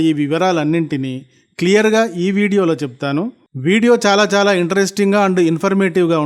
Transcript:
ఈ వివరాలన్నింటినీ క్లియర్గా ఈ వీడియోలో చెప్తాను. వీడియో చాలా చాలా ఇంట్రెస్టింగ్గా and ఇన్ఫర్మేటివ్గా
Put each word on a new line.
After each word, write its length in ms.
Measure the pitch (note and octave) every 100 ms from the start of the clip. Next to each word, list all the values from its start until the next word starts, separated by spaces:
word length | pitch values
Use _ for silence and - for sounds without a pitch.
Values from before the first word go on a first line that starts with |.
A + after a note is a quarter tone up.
| D#3+
ఈ 20 | D3
వివరాలన్నింటినీ 920 | C#3+ D#3+ F#3 E3 D3+ E3+ D#3 C#3+ C3+ C3 - _ _ -
క్లియర్గా 440 | F3 G3+ G#3+ A3 A3+ F3 F#3
ఈ 20 | G3
వీడియోలో 380 | G#3 G3+ F3 D#3
చెప్తాను. 420 | C#3+ A#2+ C#3+ C#3+ A#3 - _ C#3 C#3+
వీడియో 280 | A3 A#3+ A#3+ G3+
చాలా 200 | G3+ G#3 G3+
చాలా 180 | G3+ F#3
ఇంట్రెస్టింగ్గా 600 | E3+ F#3+ F#3+ G3+ G3 G3+ G3
and 120 | F#3 E3
ఇన్ఫర్మేటివ్గా 680 | E3 G3 G3 F#3+ F3 E3+ D#3+